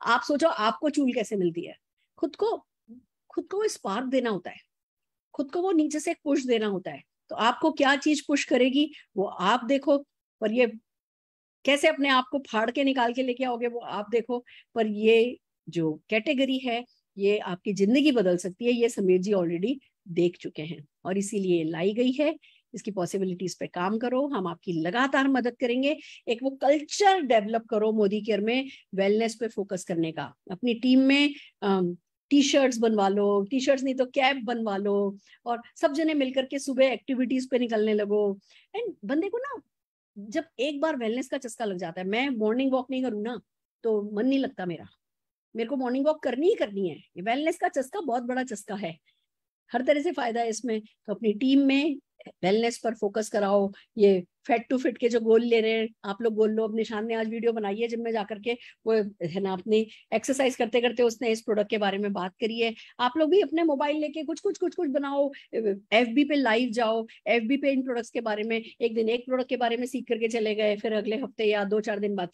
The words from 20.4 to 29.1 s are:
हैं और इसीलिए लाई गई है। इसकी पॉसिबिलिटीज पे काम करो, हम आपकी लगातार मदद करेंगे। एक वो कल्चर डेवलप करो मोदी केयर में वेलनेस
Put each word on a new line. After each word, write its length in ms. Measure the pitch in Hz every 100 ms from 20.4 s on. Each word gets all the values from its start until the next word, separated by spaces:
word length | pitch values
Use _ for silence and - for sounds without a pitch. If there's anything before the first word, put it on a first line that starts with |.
| - -
हैं 240 | 156 156 147 _
और 140 | 170 196
इसीलिए 460 | 196 208 185 175
लाई 300 | 160 165 190
गई 180 | 214 254
है। 260 | 254 302 311 _ _ _
इसकी 160 | 196 -
पॉसिबिलिटीज 680 | 196 175 196 185 175 185 -
पे 80 | 175
काम 320 | 180 180 220
करो, 280 | 247 254 285
हम 200 | 262 185
आपकी 260 | 170 -
लगातार 560 | 170 165 226 269 277 269
मदद 280 | 262 240 240
करेंगे। 420 | 247 247 277 294 - - -
एक 140 | 233
वो 80 | 262
कल्चर 680 | 269 262 302 302 - 403 381
डेवलप 460 | 262 226 202 226 226
करो 260 | 214 214
मोदी 280 | 220 202 214
केयर 200 | 214 202
में 280 | 214 254 269 - _
वेलनेस 400 | 185 196